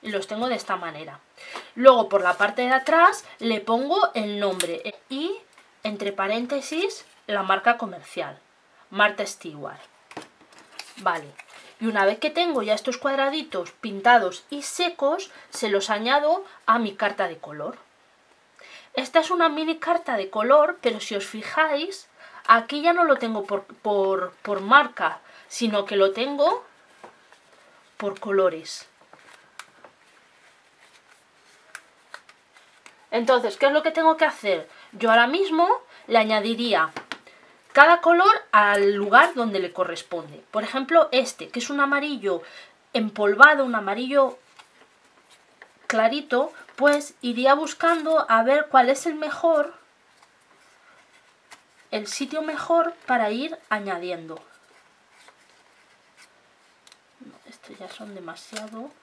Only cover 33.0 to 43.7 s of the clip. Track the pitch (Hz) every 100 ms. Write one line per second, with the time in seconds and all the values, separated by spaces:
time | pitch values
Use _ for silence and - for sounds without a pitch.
33 | _ 226 233 247 233 196 277 302 320 330
34 | 320 320 311 - 202 175 - - - 202
35 | 226 226 240 330 392 320 349 494 - -
36 | - 226 214 214 208 233 240 185 160 -
37 | - - - - - _ _ - 302 339
38 | 339 339 381 440 - 214 208 202 202 202
39 | 202 233 339 262 226 196 180 180 180 170
40 | - 170 156 147 - 214 - 262 269 330
41 | - 247 262 - - 240 240 285 277 285
42 | 294 269 196 170 - - - _ _ 247
43 | 214 208 208 208 285 294 262